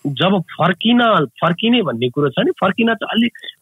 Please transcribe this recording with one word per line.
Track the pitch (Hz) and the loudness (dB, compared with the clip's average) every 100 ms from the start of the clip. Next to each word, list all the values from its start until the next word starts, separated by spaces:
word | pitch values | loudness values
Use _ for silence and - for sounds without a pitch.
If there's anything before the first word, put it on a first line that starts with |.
| - | -6
जब | 131 175 196 | -2 0 0
फर्किन, | - - 165 185 220 240 233 190 143 | -2 -2 -2 0 2 2 4 2 0
फर्किने | - 165 175 226 240 | -2 -2 0 0 0
भन्ने | 160 117 127 | 0 -2 -4
कुरो | 135 143 | 0 -2
छ | 135 | 0
नि, | 277 | -2
फर्किन | - 190 190 226 | 0 -2 0 0
चाहिँ | 220 - 226 | -2 -4 -2
अलि, | 233 - - - | -2 -4 -18 -6